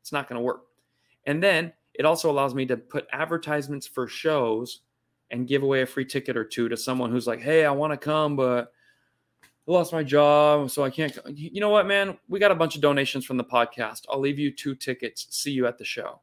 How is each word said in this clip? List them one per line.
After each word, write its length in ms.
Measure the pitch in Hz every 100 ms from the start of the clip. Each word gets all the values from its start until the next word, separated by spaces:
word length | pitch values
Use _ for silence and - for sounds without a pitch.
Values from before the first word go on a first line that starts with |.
It's 100 | -
not 160 | 147 135
gonna 140 | 123
work. 240 | 120 - _ _ _ _ _ _ -
And 160 | 151
then 320 | 196 165 170 _ _
it 120 | - 151
also 240 | 165 165
allows 240 | 143 139
me 120 | 131 131
to 100 | 120
put 300 | 120 143 -
advertisements 760 | 131 160 - 147 147 139 139 -
for 200 | - 120
shows 760 | - 160 151 117 110 120 - _ _ _ _ _
and 160 | 120 123
give 160 | 139
away 180 | 139 135
a 60 | 127
free 180 | - 131
ticket 320 | 139 139 120
or 60 |
two 260 | 110 - 117
to 80 | 117
someone 340 | - 127 123
who's 160 | 120 117
like, 140 | 117
"Hey, 240 | 127 160 151
I 60 |
wanna 260 | 139 151 147
come, 380 | 147 151 151 143
but 380 | 127 120 120 _ _ _ _ _ _ _
I 280 | _ _ -
lost 220 | 175 175
my 100 | 165
job, 680 | 143 143 147 147 151 147 139
so 140 | -
I 60 | 135
can't 260 | 131 151 -
co-." 140 | -
You 320 | 143 151 196
know 80 | 208
what, 180 | 208 190
man? 300 | 202 196 - _
We 120 | 196
got 120 | 202
a 40 | 170
bunch 200 | 160 151
of 60 |
donations 440 | 143 143 135 135 -
from 120 | 131
the 60 |
podcast. 600 | 120 123 117 - 110 123 -
I'll 100 | 139
leave 200 | 139 143
you 120 | 143
two 240 | 139 147 131
tickets. 520 | - 123 120 - -
See 220 | - 143
you 160 | 135 120
at 100 | 123
the 80 | 113
show. 340 | - 101 -